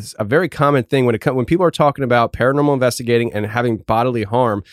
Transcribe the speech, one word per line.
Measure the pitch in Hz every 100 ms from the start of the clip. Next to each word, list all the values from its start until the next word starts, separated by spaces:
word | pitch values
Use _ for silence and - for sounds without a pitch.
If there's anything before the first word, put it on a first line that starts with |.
| 107 -
a, |
a | 104
very | 147 180
common | - 143 139
thing | 117 135 123
when |
it | 110
co-, | 151 131
when | 120
people | 170 175
are |
talking | - 151 139
about | 131 117 117
paranormal | - 123 143 147
investigating | 135 127 - 120 117 117
and | 104 104
having | 117 120 107
bodily | - 113 127 120
harm, | 101 117 120 101 -